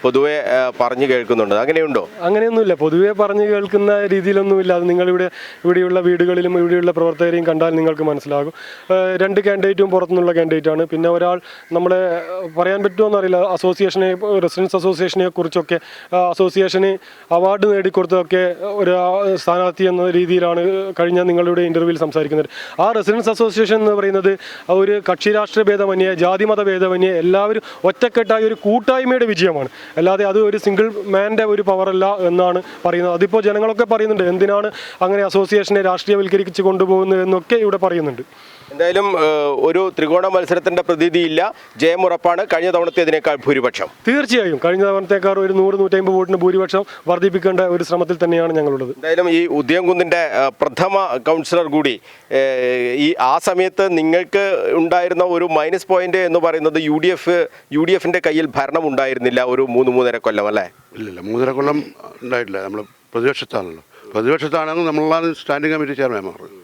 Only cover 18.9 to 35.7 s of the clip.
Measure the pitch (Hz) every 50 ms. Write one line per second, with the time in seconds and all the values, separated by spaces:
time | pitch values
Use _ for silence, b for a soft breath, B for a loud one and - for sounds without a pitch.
18.9 | 180 180 180 180 185 196 202 196 190 175 - - 170 180 180 180 170 - 190 185
19.9 | 180 180 180 185 175 175 180 165 180 180 175 170 170 175 175 185 190 190 190 196
20.9 | 180 - 170 175 175 180 180 180 175 175 175 175 175 175 175 170 165 165 170 170
21.9 | 170 156 165 156 143 156 156 147 151 156 151 143 B B B B B B 170 208
22.9 | 233 220 196 190 214 233 226 226 220 - 233 226 - 214 220 180 214 220 214 214
23.9 | 208 202 196 196 196 196 185 196 196 185 B B B B B B 175 190 196 196
24.9 | 208 208 190 - 180 175 - 208 208 208 208 202 - 220 220 196 202 202 202 196
25.9 | 190 185 185 190 190 165 170 175 185 190 208 214 214 208 208 196 190 185 185 185
26.9 | 185 180 185 190 185 170 160 180 185 196 202 208 220 214 B B B B B 180
27.9 | 190 - - 240 - 240 226 196 220 220 220 220 226 - - 208 214 247 214 -
28.9 | 254 262 262 247 254 254 240 226 208 165 175 175 160 147 135 131 B B B B
29.9 | B - 165 185 190 196 208 196 190 208 220 208 202 214 - 208 196 190 214 226
30.9 | 214 208 190 202 196 190 202 214 220 220 220 214 208 208 208 185 190 185 190 190
31.9 | 190 185 185 196 202 202 185 175 170 180 180 180 180 180 185 B B B - 175
32.9 | 170 175 175 180 175 170 185 196 180 220 208 208 208 208 214 220 220 208 233 208
33.9 | 226 220 214 214 214 202 185 175 175 185 190 196 202 202 208 214 208 B B B
34.9 | B B 185 185 196 202 202 190 - 196 196 185 208 208 196 -